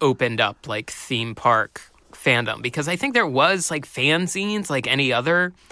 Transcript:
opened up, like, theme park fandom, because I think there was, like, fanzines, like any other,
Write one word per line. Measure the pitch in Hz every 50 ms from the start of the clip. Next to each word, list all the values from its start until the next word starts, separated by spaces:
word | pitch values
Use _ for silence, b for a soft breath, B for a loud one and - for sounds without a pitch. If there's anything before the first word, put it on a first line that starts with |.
| -
opened | 135 127 - 131 120 117 110 113
up, | 101 104 - - 120
like, | 110 107 113 -
theme | - - - - 131 117 113 117 107
park | - - 123 117 110 107 - - - - - _ _ _ _ -
fandom, | - - 147 127 117 120 107 113 113
because | - 127 - 156 147
I | 160 180
think | 175 - 277 247
there | 240 214
was, | 156 127 131 147 175 196 185 170 -
like, | 165 151 139
fanzines, | - - 127 127 143 156 170 185 170 - 196 196 202 214 208 196 -
like | 147 131 117
any | 120 131 139 139 127
other, | 120 117 123 156 170 175 180 180 180 b b b